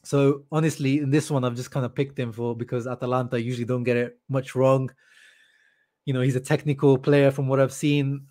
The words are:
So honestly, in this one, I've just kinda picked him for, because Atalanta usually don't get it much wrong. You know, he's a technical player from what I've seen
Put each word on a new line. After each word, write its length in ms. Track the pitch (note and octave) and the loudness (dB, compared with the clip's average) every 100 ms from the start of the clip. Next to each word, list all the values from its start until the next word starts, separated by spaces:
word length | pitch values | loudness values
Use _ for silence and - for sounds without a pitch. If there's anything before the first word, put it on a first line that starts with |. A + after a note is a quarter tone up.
So 420 | - C#3+ C#3 C#3+ - | -2 2 2 2 -2
honestly, 460 | D#3 D#3+ C#3 C3+ C#3+ | 0 0 0 0 0
in 120 | C#3 | 2
this 180 | D3 - | 0 2
one, 140 | C#3+ | 0
I've 120 | B2 A#2+ | -2 -4
just 160 | B2 | -6
kinda 180 | C#3+ B2 | -4 -4
picked 280 | - C#3 C#3 | -4 -4 -4
him 140 | A#2+ | -8
for, 240 | A2 A#2 A#2 | -4 -6 -4
because 320 | B2 B2 B2 | -6 -6 -6
Atalanta 520 | B2 B2 B2+ A#2+ B2 | -6 -2 -2 -2 -4
usually 260 | A#2 B2 A#2 | -4 -4 -4
don't 180 | B2+ | -2
get 140 | B2 A#2+ | 0 0
it 200 | A#2+ - - | -2 -8 -6
much 280 | C3+ B2+ B2+ | -6 -4 2
wrong. 340 | C3 C3+ C3 - _ _ - _ _ _ _ _ _ _ - | 4 4 0 -10 _ _ -20 _ _ _ _ _ _ _ -4
You 80 | |
know, 80 | B2+ | 0
he's 160 | C3 B2+ | 0 0
a 20 | |
technical 580 | C3+ D3 D3 C#3 C#3+ C3+ | -2 -2 0 2 4 4
player 320 | C#3+ C#3+ C#3 | 4 4 4
from 180 | C3+ C3+ | 2 0
what 120 | C3+ | 2
I've 140 | C3+ | 2
seen 520 | - D3+ D3 C#3 C#3 - | 0 0 2 0 -4 -8